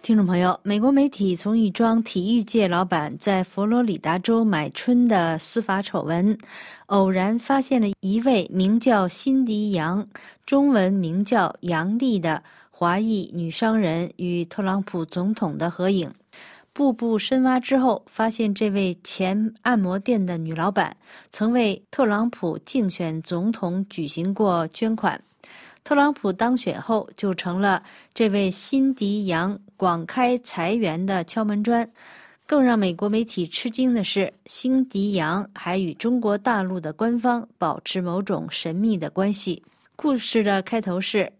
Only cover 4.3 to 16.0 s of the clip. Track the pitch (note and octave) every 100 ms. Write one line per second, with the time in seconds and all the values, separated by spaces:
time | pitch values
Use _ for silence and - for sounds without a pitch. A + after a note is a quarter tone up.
4.3 | A3+ A3 E3+ D3+ - - B3 A#3+ G3 E3
5.3 | D#3+ - A#3 A3 F#3+ G3+ F3+ D3 E3+ G3+
6.3 | A3 - - - - - G3+ F#3+ F#3 F#3+
7.3 | A#3 - C#4 C4 B3+ G#3 G3 F#3+ G#3+ B3
8.3 | A3+ E3 F#3 F#3+ A3+ C4 G#3+ F#3 - C4+
9.3 | C4+ B3 G#3 G#3 F#3 D#3 F#3+ - - -
10.3 | - - C#4 C#4+ A#3 F#3 G3 E3 F3+ G#3
11.3 | A#3 F#3 - F3 D#3+ F3 A3+ C4 G#3 E3
12.3 | D#3 - - _ _ F3 F#3 A3 G#3+ F3
13.3 | F3 E3 - A3+ A3 F3+ E3 F3 - F3+
14.3 | F3 E3+ - F#3+ G3 F#3+ F3+ D#3+ F3+ F#3
15.3 | G#3+ F3 D3 E3 E3+ F#3 G3